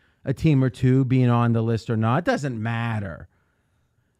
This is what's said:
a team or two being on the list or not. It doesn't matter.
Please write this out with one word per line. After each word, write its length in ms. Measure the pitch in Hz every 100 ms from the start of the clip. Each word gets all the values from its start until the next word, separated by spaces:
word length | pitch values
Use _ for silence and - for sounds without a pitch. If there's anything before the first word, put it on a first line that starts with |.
| _ _ 135
a 80 |
team 280 | - 160 135
or 60 | 131
two 380 | - 127 131 127
being 240 | 131 123
on 240 | 120 117
the 80 | 113
list 260 | 113 113 -
or 80 | 110
not. 220 | 113 135
It 60 | 175
doesn't 360 | 139 139 113
matter. 680 | 113 117 117 110 95 76 - _ _ _ _ _ _ _ _